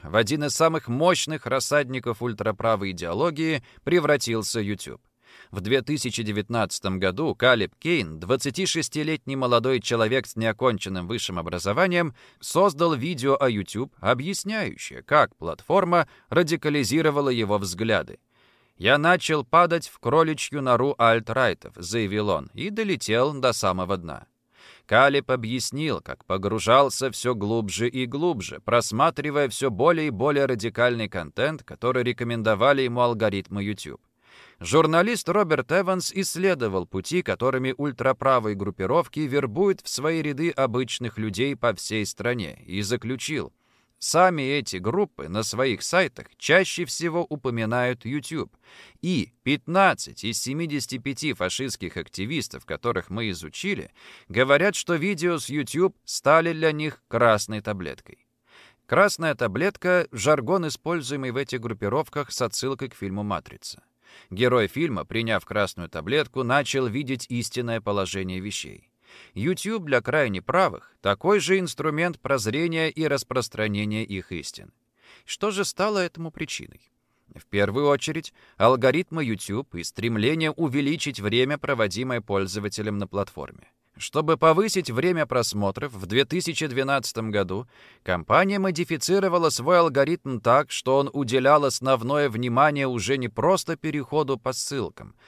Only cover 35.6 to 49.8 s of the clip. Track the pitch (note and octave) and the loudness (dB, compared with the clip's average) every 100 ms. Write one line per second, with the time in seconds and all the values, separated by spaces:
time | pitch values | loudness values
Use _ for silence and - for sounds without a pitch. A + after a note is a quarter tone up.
35.6 | B2 F3 F#3 F#3 - F#3+ F#3+ - F#3+ D#3+ | 2 0 0 -2 -4 -4 -6 -2 0 2
36.6 | A2+ F#2+ F2 G2 - F3+ G#2+ F#2 B2+ C3 | 0 -2 -4 -6 -2 -2 -2 -2 0 0
37.6 | C3 C3 D3 B2+ C3 A#2+ C3+ B2+ G#2+ G2+ | -2 -2 -4 -2 -2 0 2 2 2 -4
38.6 | G2+ F#2+ F#2+ D#3 - - D3+ C#3+ C3 G#2+ | -6 -4 0 0 0 -4 -2 -2 -2 0
39.6 | G3+ - - - D3 E3 D3+ C#3 E3 - | 0 0 -4 -4 -2 -2 -4 -2 -4 0
40.6 | C3 A#2+ B2 - A#2 - G#2+ F#2+ C3+ - | 0 0 -4 -6 -8 -6 -6 -2 -2 0
41.6 | A#2+ F#2+ - A2 G2+ - A#2 B2 E2+ - | -2 -2 -4 -4 -4 -4 -4 -4 -6 -12
42.6 | - F#2 G2 B2 A2+ C3 - D3+ D2 _ | -8 -6 -2 -4 -4 -6 -6 -6 -8 _
43.6 | _ _ _ _ - D#3+ F#3 E3 C3 C#3+ | _ _ _ _ 0 4 4 4 -2 -2
44.6 | A2 F#2 G2 E3+ G#3 - C#2+ G2 A2 A2 | -4 -4 -2 -2 -2 -4 -6 -4 -4 -2
45.6 | C3+ G2+ - F3+ F3 - - _ - F3 | 0 -2 0 0 0 -4 -18 _ 4 4
46.6 | F#3 - D#3+ - E3 E3 E3+ D3 C3 A#2 | 4 -2 -6 -4 -4 -2 -4 -4 -4 -2
47.6 | A2 B2 B2 B2 - D3 - D#3+ - _ | -2 0 0 -2 -6 -8 -6 -8 -8 _
48.6 | _ - - _ E3+ E3+ F2 _ - C#3+ | _ -20 -20 _ -2 -2 -2 _ -2 -2
49.6 | - F3+ | 0 4